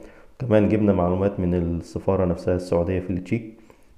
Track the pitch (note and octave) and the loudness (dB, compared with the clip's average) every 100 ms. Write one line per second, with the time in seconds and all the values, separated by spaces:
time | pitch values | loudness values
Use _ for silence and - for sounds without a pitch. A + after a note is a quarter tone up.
0 | - - - - A#2+ G#2+ G2 G#2 G#2 F#2 | -18 -20 -20 -8 2 4 4 4 2 4
1 | F2 F#2 G2 G2+ F2+ F2+ E2+ E2+ - - | 2 2 0 0 0 0 0 -2 -6 -6
2 | - F#2+ F#2 F2 - F2+ - E2+ E2+ F#2 | -2 0 0 0 -2 -2 0 0 0 -2
3 | F2+ F2+ - A2+ - - - - - | -4 -6 -4 -6 -6 -18 -20 -20 -20